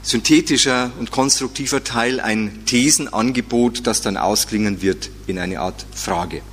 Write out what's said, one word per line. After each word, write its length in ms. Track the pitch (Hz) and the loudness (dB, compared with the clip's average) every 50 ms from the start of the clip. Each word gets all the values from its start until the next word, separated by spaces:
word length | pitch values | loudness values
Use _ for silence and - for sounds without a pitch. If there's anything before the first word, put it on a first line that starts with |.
synthetischer 880 | - - - 117 113 - 156 160 165 - 151 120 - 139 127 123 127 123 123 - | -4 0 -2 0 4 6 6 6 6 4 2 4 4 4 2 2 0 -2 -4 -8
und 120 | 117 113 | -8 -4
konstruktiver 720 | - 135 131 139 - - 135 123 - - 139 127 143 135 - | 0 0 2 2 2 0 0 -4 -6 -6 -4 -2 -2 -2 -2
Teil, 360 | - 120 120 117 123 131 127 | -2 0 0 2 2 0 0
ein 440 | - 110 110 110 107 104 104 110 - | 0 0 0 0 -2 -4 -6 -6 -4
Thesenangebot, 1200 | - 123 120 127 147 151 - 147 123 - 107 113 127 131 123 113 - 127 120 120 120 113 - - | 2 2 4 4 4 4 2 0 -2 -2 0 0 0 0 -2 -4 0 2 4 4 2 2 0 -2
das 140 | 117 107 - | 0 0 0
dann 160 | - 113 98 | -2 -2 -2
ausklingen 640 | - - 92 107 107 - - 107 107 107 104 98 87 | 0 0 2 2 2 0 0 0 0 0 0 0 0
wird 300 | 90 95 92 92 - - - - - | 0 0 0 0 -4 -12 -14 -12 -8
in 120 | - 92 92 | -6 -4 -4
eine 220 | 90 90 92 - | -4 -4 -4 -4
Art 240 | - 92 - - - - - | -4 -4 -6 -8 -16 -14 -12
Frage. 460 | - - 110 95 170 175 - - - - - | -10 -4 -2 -2 -2 -2 -4 -8 -10 -12 -12